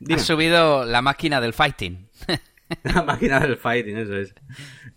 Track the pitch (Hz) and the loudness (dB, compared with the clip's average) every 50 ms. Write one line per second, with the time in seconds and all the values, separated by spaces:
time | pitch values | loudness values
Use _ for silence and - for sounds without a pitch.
0 | 117 143 165 156 - - 160 151 160 165 170 170 165 156 143 135 123 117 120 120 | -4 -2 -2 0 2 0 0 2 2 4 4 4 4 4 4 2 0 0 0 0
1 | 127 139 - - 165 156 147 127 117 117 - - 147 143 - - 101 87 90 90 | 2 0 -2 0 -2 -2 0 0 0 -2 0 0 0 0 0 -4 -8 -10 -10 -12
2 | 95 _ _ _ - - 160 - - _ _ _ _ - 170 - - 147 - 175 | -18 _ _ _ -6 -6 -6 -6 -6 _ _ _ _ -12 -12 -8 -4 0 0 0
3 | 160 160 127 120 233 139 135 135 151 135 113 - - 120 120 123 110 104 104 113 | 0 0 -2 2 2 4 4 4 4 2 0 -2 -2 -2 -2 -2 -4 -4 -8 -8
4 | 110 101 101 98 98 - _ _ - - 123 - 147 - - - - 123 _ | -6 -6 -6 -6 -6 -8 _ _ -20 -20 -20 -20 -20 -20 -20 -20 -20 -20 _